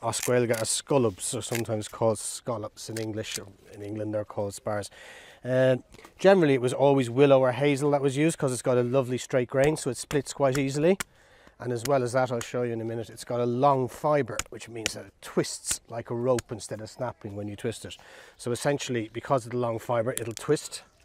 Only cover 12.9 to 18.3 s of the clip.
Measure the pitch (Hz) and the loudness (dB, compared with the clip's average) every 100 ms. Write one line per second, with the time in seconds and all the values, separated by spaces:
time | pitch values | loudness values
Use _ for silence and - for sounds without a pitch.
12.9 | 117 110 113 - 120 123 120 143 135 123 | -6 -8 -12 -6 -2 0 4 4 4 0
13.9 | - 151 151 117 95 - - - 117 107 | -2 0 2 0 -6 -8 -14 -12 -6 -6
14.9 | 110 101 _ - - - - - - - | -6 -12 _ -4 -2 -2 -6 -6 -6 -6
15.9 | 107 - 120 127 120 - 110 - 110 107 | -10 -6 -2 0 0 -2 -10 -10 -10 -12
16.9 | - 123 - 104 101 104 101 117 - 92 | -6 -8 -6 -10 -8 -8 -6 -6 -6 -12
17.9 | - - - - | -16 -20 -20 -20